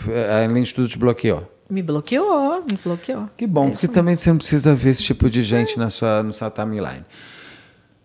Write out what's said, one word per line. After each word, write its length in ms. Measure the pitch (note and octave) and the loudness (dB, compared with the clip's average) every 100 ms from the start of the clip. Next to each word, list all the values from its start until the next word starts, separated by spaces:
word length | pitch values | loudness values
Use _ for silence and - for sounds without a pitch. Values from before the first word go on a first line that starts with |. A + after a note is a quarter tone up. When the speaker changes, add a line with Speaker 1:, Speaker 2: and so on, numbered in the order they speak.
| G#2 | -4
Speaker 1:
é, 360 | A#2 G#2 G#2+ A2+ | -2 0 2 2
além 160 | A#2+ | 0
de 100 | B2 - | 0 -2
tudo, 120 | B2 | -4
te 120 | A2+ | 0
bloqueou. 500 | A#2+ A#2 A2+ F2 F2+ _ - | 0 2 0 -2 -6 _ -8
Speaker 2:
Me 120 | F#3+ | -6
bloqueou, 800 | E3 D3+ D3 B3+ G#4 D#4 C#4 F4+ D#4+ | -4 -4 -2 -2 0 0 0 -2 -4
me 80 | G3 | -6
bloqueou. 440 | F3 E3+ - A#3 G#3 - | -4 -6 -6 -8 -10 -6
Speaker 1:
Que 120 | A#3 | -2
bom, 160 | D3+ C#3 | 2 2
Speaker 2:
É 20 | |
Speaker 1:
porque 140 | - F3 | 0 0
Speaker 2:
isso 80 | |
Speaker 1:
também 180 | A3+ F3 | 2 2
Speaker 2:
mesmo. 100 | E3+ | 2
Speaker 1:
você 60 | E3+ | 2
não 80 | D#3+ | 2
precisa 380 | - D3+ C#3+ C3+ | 2 2 4 4
ver 140 | C3 | 4
esse 100 | B2+ | 2
tipo 260 | - C3 B2+ | 0 2 2
de 120 | A#2 | 2
gente 380 | A2 A#2+ A2+ - | 2 2 0 -2
na 100 | A2+ | -4
sua, 320 | - A2+ G#2+ | -2 0 0
no 100 | G#2+ | -2
sua 200 | G#2+ A2 | -6 -8
timeline. 520 | G#2+ G#2+ G#2+ E2 C2 - - - - - - - _ _ _ | -6 -6 -6 -8 -10 -18 -20 -20 -20 -20 -20 -20 _ _ _